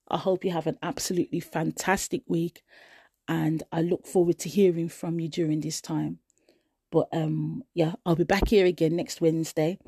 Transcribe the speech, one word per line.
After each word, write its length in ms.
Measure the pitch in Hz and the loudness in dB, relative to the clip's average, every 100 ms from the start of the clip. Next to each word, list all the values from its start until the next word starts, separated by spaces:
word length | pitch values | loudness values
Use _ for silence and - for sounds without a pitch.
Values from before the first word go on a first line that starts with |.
| - | -6
I 100 | 170 | -2
hope 280 | 196 185 190 | 0 0 0
you 60 | |
have 160 | 170 160 | -2 -2
an 100 | 156 | -4
absolutely 560 | 170 - - 180 - 170 | -6 -6 -2 -2 -2 -4
fantastic 840 | - 160 160 160 - 190 - - - | -4 -4 -4 -2 -2 -2 -2 -6 -2
week, 340 | 175 170 - _ - - - _ _ - | -2 -2 -6 _ -20 -20 -20 _ _ -4
and 360 | 165 156 156 - | 0 0 0 -2
I 100 | 165 | -2
look 240 | 170 175 - | 0 -2 0
forward 320 | 190 175 170 | 2 2 2
to 100 | 170 | -2
hearing 380 | 180 190 170 165 | 4 4 4 -4
from 320 | - 175 165 | -6 -6 -4
you 100 | 160 | -4
during 320 | 180 160 156 | -2 0 0
this 200 | 156 - | -4 -8
time. 380 | - 156 151 165 _ _ _ _ _ _ _ | -4 -4 -4 -6 _ _ _ _ _ _ _
But, 140 | 160 - | 0 2
um, 520 | 165 156 156 151 165 - | -2 -2 -2 -4 -6 -6
yeah, 200 | 175 180 - 180 | 0 0 0 0
I'll 100 | 165 | 0
be 80 | |
back 260 | 165 196 - | 2 2 4
here 180 | 208 185 | 4 4
again 280 | 170 160 170 | 4 0 0
next 240 | - - | -4 0
Wednesday. 600 | 165 160 160 - 156 190 | 2 2 -2 -2 -2 -2